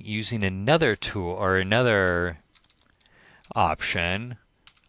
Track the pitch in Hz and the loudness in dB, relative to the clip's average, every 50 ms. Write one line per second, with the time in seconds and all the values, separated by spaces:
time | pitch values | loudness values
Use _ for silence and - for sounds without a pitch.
0 | - 107 107 107 107 - 120 110 101 95 92 95 98 120 156 170 160 123 104 - | -8 -6 -6 -4 -4 -4 -2 0 0 0 -2 -2 0 2 2 4 4 2 0 0
1 | - - - 107 90 87 90 95 104 92 95 95 92 95 107 120 127 120 110 98 | -4 -6 -6 -4 -4 -4 -2 -2 0 2 2 2 2 2 2 2 4 4 4 4
2 | 95 90 87 87 87 87 80 - _ _ _ - _ _ _ _ _ _ _ _ | 4 4 2 2 0 -2 -4 -8 _ _ _ -20 _ _ _ _ _ _ _ _
3 | _ _ _ _ _ - - _ - - - 113 98 82 80 - - - - 95 | _ _ _ _ _ -20 -20 _ -18 -6 -2 0 2 2 0 -2 -4 -4 -2 -2
4 | 85 87 92 101 117 123 123 - _ _ _ _ _ - - _ _ | 0 0 -2 -2 -4 -8 -12 -14 _ _ _ _ _ -20 -20 _ _